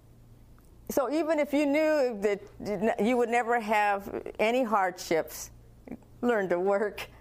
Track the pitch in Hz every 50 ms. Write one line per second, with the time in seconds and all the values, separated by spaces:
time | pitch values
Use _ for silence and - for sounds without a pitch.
0 | - - - - - - - - - - - - - - - - - - - 294
1 | 262 226 285 320 320 302 330 294 285 285 277 294 302 277 277 311 311 311 311 302
2 | 262 247 226 202 196 208 202 202 - - - - - 190 208 170 208 233 - -
3 | 202 233 254 240 240 220 233 240 233 226 240 240 214 208 220 208 208 208 202 196
4 | 196 - - - - - - - 214 220 240 254 262 208 220 202 185 185 180 -
5 | - - 170 156 151 - - - - - - - - - - - - - - -
6 | - - - - 240 240 240 208 190 175 175 175 185 196 196 196 214 202 196 -
7 | - - - -